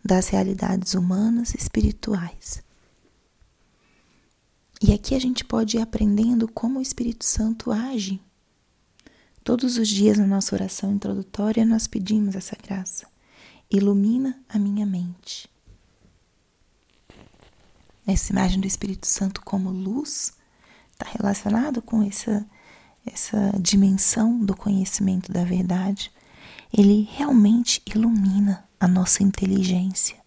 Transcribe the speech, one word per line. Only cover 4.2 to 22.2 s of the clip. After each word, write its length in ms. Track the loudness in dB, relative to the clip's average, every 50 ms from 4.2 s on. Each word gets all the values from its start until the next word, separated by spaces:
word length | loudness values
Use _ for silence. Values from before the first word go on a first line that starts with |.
| _ _ _ _ _ _ _ _ _ _ _ 4
E 120 | 4 4 4
aqui 200 | 4 0 -4 -4
a 60 | -2
gente 240 | -2 -2 -4 -4 -4
pode 320 | -4 -2 -2 -2 -2 -2
ir 60 | -4
aprendendo 680 | -4 -4 -2 -2 0 2 2 2 2 2 2 2 0
como 320 | -2 -4 -6 -4 -4 -2 -4
o 20 |
Espírito 440 | -4 -6 -6 -6 -6 -6 -6 -6 -4
Santo 460 | -4 -2 0 0 -2 -2 -4 -4 -4
age. 500 | -4 -2 -4 -4 -4 -6 -4 -4 -6 -8 _ _ _ _ _ _ _ _ _ _ _ _ _ _ _ -20 _ -20 _ _ _ _ _ _ _
Todos 340 | -2 -2 0 0 -2 0
os 120 | 0 0 0
dias 280 | 2 4 4 4 6
na 80 | 4 4
nossa 300 | 2 2 0 0 -2 -2
oração 380 | -4 -4 -4 -6 -6 -4 -2 -2
introdutória 720 | -2 -2 -4 -6 -6 -8 -10 -6 -4 -2 0 2 2 2
nós 200 | 4 2 2 0
pedimos 500 | -2 -4 -6 -2 0 0 0 0 0 -4
essa 200 | -6 -8 -10 -14
graça. 500 | -14 -10 -8 -8 -8 -8 -8 -10 -10 -12 -14 _ _ _ _ _ -20 -20 -20 -20 _ _ _
"Ilumina 720 | 0 2 2 4 4 4 2 2 2 0 0 -4 -6 -8 _
a 100 | _ -2
minha 280 | -2 0 0 -2 -2 -2
mente." 640 | -2 -2 -4 -6 -6 -10 -14 _ -16 -16 -16 -16 -20 _ _ _ -20 -20 _ _ _ _ _ _ _ _ _ _ _ _ _ _ _ _ _ _ _ _ _ _ _ _ _ _ _ -20 -20 -20 _ _ _ _ _ _ _ _ _ _ _ _ _ _ _ _
Essa 240 | -2 -2 0 0 0
imagem 300 | 0 0 2 2 2 0
do 40 | 0
Espírito 400 | -2 -4 -4 -4 -8 -8 -6 -4
Santo 360 | -4 -2 -2 -2 -4 -4 -6
como 280 | -8 -4 -4 -2 -2 -2
luz 640 | -4 -4 -4 -4 -4 -4 -6 -6 -8 -6 -8 -8 -10 _ _ _ _ _ _ _ -20 _ _ _ _
tá 80 | _ -12
relacionado 760 | -10 -6 -2 -2 -2 -2 -2 0 0 0 0 0 0 -4 -6
com 200 | -6 -2 0 0
essa, 480 | 0 0 -2 -6